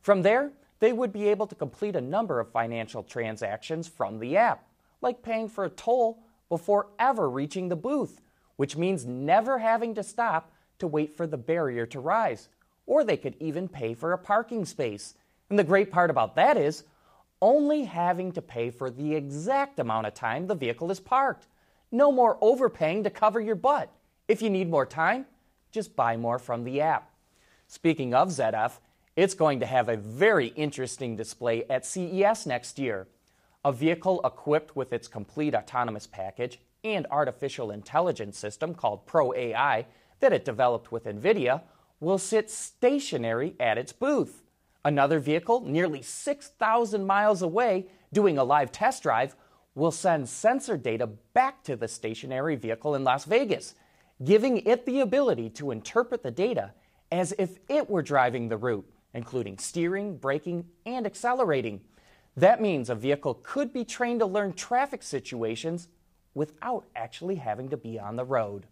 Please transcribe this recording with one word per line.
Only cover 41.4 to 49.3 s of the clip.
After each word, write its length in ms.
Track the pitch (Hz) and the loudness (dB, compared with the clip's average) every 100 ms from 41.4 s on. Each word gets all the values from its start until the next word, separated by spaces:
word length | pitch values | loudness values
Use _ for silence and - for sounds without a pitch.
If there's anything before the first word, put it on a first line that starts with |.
| 123 143 - _ _ _ | 2 0 -4 _ _ _
will 180 | 160 190 | -2 -2
sit 320 | - 220 220 | 2 0 0
stationary 1040 | - - _ 247 285 277 139 117 117 156 - | -10 -14 _ 2 2 -2 -4 -2 -2 -2 0
at 180 | 120 107 | 0 0
its 140 | 131 | -4
booth. 500 | - 262 277 143 - _ _ _ _ | -4 0 2 0 -6 _ _ _ _
Another 360 | 143 147 143 156 | 0 2 4 2
vehicle, 400 | 139 156 170 240 | 2 -2 2 0
nearly 420 | 226 151 180 143 | 0 0 0 -4
six 460 | - - - 285 - | -10 -8 -6 -6 -8
thousand 580 | _ 220 226 226 202 196 | _ 0 2 0 -2 0
miles 360 | 196 214 196 | 2 4 2
away, 440 | 175 185 240 190 185 _ _ | 0 0 2 0 -4 _ _
doing 260 | 180 202 143 | 4 4 4
a 60 | |
live 280 | 127 147 131 | 4 4 2
test 320 | - 220 247 | 0 0 0
drive, 320 | 151 113 135 | 0 2 0